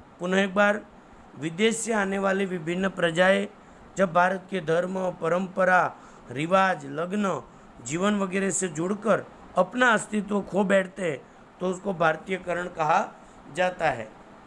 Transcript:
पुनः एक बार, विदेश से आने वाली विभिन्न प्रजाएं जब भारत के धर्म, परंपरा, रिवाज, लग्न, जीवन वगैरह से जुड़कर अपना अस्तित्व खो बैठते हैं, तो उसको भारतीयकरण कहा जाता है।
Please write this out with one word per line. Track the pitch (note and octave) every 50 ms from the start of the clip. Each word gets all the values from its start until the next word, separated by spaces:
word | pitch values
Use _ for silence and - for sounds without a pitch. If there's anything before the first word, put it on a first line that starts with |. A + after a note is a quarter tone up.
| - - - -
पुनः | E3+ F3+ F#3 F#3+
एक | G3 G3 F#3
बार, | G3+ G3+ G3+ G#3 A3 - - - - - - - - - - -
विदेश | - C3+ E3 E3 E3 G#3+ A3+ G#3+
से | A3 - A3 A3+
आने | G#3+ G3 F#3+ G3 G3
वाली | G3 G3 F#3+ G3 G3+
विभिन्न | F#3 F3+ F3+ D#3 D#3+ F3 F3+ G3 G3
प्रजाएं | F#3 F3+ E3+ E3+ E3 E3+ F#3 F#3+ G3 G3 G3+ G#3 - - - - - - - - -
जब | - F#3+ F#3 D#3+
भारत | F3 F3 F#3 G3 F#3 F#3 -
के | F#3+ F#3+ E3
धर्म, | D3+ D#3+ E3+ F3+ F3+ F#3+ F#3+ F#3 F3+ F3
परंपरा, | - E3 E3 E3+ F3+ F#3+ F3 F3+ G3 F#3 F3+ F#3 F3+ D#3+ C3+ - - - - - - - -
रिवाज, | A#2+ C3 D3+ E3+ F#3 F#3+ F#3+ F#3+ F3+ D#3 C#3 C#3
लग्न, | C#3+ D3 E3+ F3+ F#3+ G#3 G#3 F#3+ E3+ C3 A2+ - - - - - - - A#2+
जीवन | A#2 C#3+ E3+ F#3 G#3 G#3 G3+
वगैरह | G3 F#3 F3+ G3 F#3+ G3
से | F3 - F#3+ F#3
जुड़कर | D#3 D3+ E3 F#3 G#3 G3+ A3 A3+ F#3+ - - - - - - - - F3+
अपना | F#3 F#3 - B3 B3+ B3
अस्तित्व | A3 G#3 - - G#3+ G#3+ F#3+ G3+ G#3 G3+ G3
खो | - - - G#3
बैठते | F#3 G3 G3 F#3+ F#3 - - F#3+
हैं, | E3 C#3+ - - - - - - - - -
तो | F#3 F#3
उसको | F#3 F3+ - G3+ F#3+
भारतीयकरण | D#3+ E3+ D#3+ D#3+ D#3+ - - F#3+ F3+ F#3 F3+ E3+ E3+ F3+ F3+
कहा | - E3 D#3+ D3+ E3 F#3+ A3+ - - - - - - - - - D3
जाता | E3+ F3+ F3+ F3+ - E3+ D3+
है। | C3 A#2 A2 - - - - - - - -